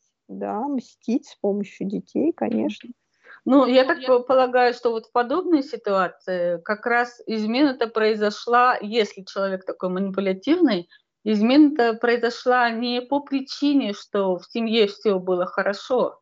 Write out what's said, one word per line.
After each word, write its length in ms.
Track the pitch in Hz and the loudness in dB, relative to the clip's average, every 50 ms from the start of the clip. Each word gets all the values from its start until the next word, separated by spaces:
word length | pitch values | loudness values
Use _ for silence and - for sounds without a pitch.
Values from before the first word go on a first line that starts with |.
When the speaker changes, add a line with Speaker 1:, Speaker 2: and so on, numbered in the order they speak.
| _ _ _ _ _ | _ _ _ _ _
Speaker 1:
да, 340 | _ 196 190 202 202 196 208 254 | _ -12 -10 -8 -8 -6 -6 -6
мстить 600 | 285 285 247 - - _ _ _ - 220 294 - | -6 -6 -6 -8 -10 _ _ _ -4 -4 -4 -6
с 80 | - - | -8 -14
помощью 520 | _ - 208 196 202 196 - - - - | _ -4 -2 -2 -2 -6 -8 -10 -10 -8
детей, 440 | 196 208 185 185 _ _ - 247 320 - | -6 -6 -8 -10 _ _ -2 -2 -2 -2
конечно. 160 | - 226 214 | -2 -4 -4
Speaker 2:
Мгм. 440 | 226 220 233 302 214 - - 240 - _ _ _ _ _ _ - - - _ | -2 -2 -2 -4 -6 -8 -16 -20 -20 _ _ _ _ _ _ -20 -20 -10 _
Ну, 200 | 226 262 285 254 | 4 4 4 4
я 180 | 240 254 262 233 | 6 4 4 4
Speaker 1:
Ну, 0 | |
Speaker 2:
так 140 | 277 339 254 | 4 0 -4
Speaker 1:
я 60 | 262 | 0
Speaker 2:
по-, 140 | 254 254 240 | 2 2 2
полагаю, 520 | 247 - 254 262 254 254 240 254 247 240 240 | 2 2 2 2 2 2 2 2 2 2 0
что 180 | 247 - 240 | 0 -4 -4
вот 160 | 226 226 220 | -4 -4 -8
в 40 | _ _ | _ _
подобной 500 | 240 240 233 285 349 370 370 339 285 269 | -2 0 0 -2 -2 0 2 0 0 0
ситуации 1000 | - - 214 - 214 196 190 180 170 - _ _ - 185 180 175 175 175 165 170 | -4 -10 -8 -4 -2 0 0 0 -2 -4 _ _ -6 -4 -2 -2 -2 -2 -4 -4
как 220 | - 208 208 - | -6 -6 -6 -2
раз 360 | 247 240 240 240 240 - - - | -2 0 0 0 -2 -6 -14 -8
измена-то 600 | - 220 220 214 214 226 254 302 277 254 254 233 | -6 -6 -4 -2 -2 0 2 2 2 2 -2 -4
произошла, 880 | 220 226 220 214 214 226 214 208 208 208 - - 233 233 240 247 254 240 - | -4 -2 0 0 0 0 0 -2 -2 -2 -4 -2 2 2 4 4 4 2 0
если 420 | - 208 220 240 208 208 - 202 190 | -4 -4 -2 -2 -2 -2 -4 -14 -18
человек 420 | - - 202 196 196 190 185 - | -10 -6 -6 -4 -4 -4 -6 -6
такой 240 | - - - - 185 | -10 -8 -6 -6 -4
манипулятивный, 1000 | 185 185 196 196 190 202 202 190 190 190 - 269 320 370 349 262 208 175 175 - - _ _ _ _ _ _ | -4 -4 -4 -4 -4 -4 -2 -2 -4 -4 0 -2 2 2 4 2 2 0 -4 -8 -18 _ _ _ _ _ _
измена-то 680 | 214 214 202 214 233 262 294 311 285 294 302 233 233 226 | -2 0 2 2 4 6 6 6 6 6 2 0 0 0
произошла 760 | 226 - 233 240 240 233 233 240 - - 254 247 247 240 240 | 0 0 0 0 2 0 -2 -4 -2 0 2 2 4 2 2
не 300 | 226 226 247 240 247 247 | 0 -2 -4 -4 -4 -4
по 180 | 247 247 277 285 | -4 -2 -4 -4
причине, 720 | 277 - 277 269 269 - - - 285 285 285 277 240 208 208 | -2 -2 -6 -6 -6 -6 -6 -2 0 2 2 2 0 0 -6
что 440 | - - _ - 202 196 190 180 | -8 -12 _ -4 -2 0 0 -2
в 80 | 175 - | -4 -6
семье 400 | _ - 233 226 226 214 233 208 | _ -6 -4 -2 0 2 2 2
всё 320 | 202 - - - 226 196 185 | 2 0 -2 -2 0 0 0
было 260 | 180 185 185 175 180 | 0 -2 -2 -2 -2
хорошо. 720 | - - - 185 190 208 - - - 262 240 180 - - _ | -4 -4 -4 -2 -2 -4 -6 -4 -2 0 0 0 -2 -4 _